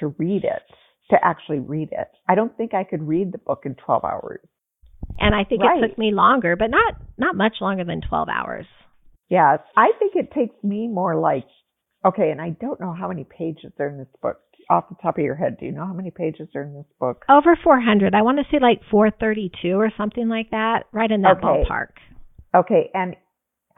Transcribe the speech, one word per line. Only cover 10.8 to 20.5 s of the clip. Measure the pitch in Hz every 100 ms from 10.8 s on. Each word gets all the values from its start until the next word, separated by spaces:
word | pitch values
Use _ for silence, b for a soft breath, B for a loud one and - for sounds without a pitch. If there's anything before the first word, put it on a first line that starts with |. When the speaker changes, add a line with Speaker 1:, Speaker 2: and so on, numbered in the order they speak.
| 233
Speaker 1:
more | 196 185 160
like, | 160 135 - _ _ _ _ _ 190
okay, | 196 160
and | 147
I | 170
don't | 160 240 -
know | 185
how | 170 185
many | 175
pages | 131 - 165 156 139 -
are | 143
in | 143
this | 131 _
book. | - - _ _ -
Off | 175 -
the | 185
top | 170 -
of |
your | 143 147
head, | 147 -
do | 131
you |
know | 143 180
how |
many | 180 185
pages | - 160 156 156 139
are |
in | 143 143
this | - _
book? | 127 - -
Speaker 2:
Over | 285 311 339
four | 339 262
hundred. | 233 208 190 202
I |
wanna | 220 285 269
say, | 302
like, | 247 214 -
four | 208 214
thirty-two | - 220 214 185 - 175 190
or | 220 -
something | 208 - 226
like | 226 226